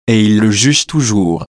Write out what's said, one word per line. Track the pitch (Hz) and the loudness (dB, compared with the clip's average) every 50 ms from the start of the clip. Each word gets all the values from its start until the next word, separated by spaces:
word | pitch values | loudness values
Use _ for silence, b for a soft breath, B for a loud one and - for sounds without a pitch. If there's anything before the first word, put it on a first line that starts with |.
| - - | -4 0
et | 113 110 107 | 2 2 2
ils | 107 104 104 | 2 2 0
le | 107 110 | 0 0
jugent | 104 101 113 135 147 - - - | 0 0 0 0 0 0 -2 -4
toujours. | - 156 139 113 107 104 95 85 82 82 80 - | -4 -4 -2 0 0 0 0 0 -2 -4 -6 -12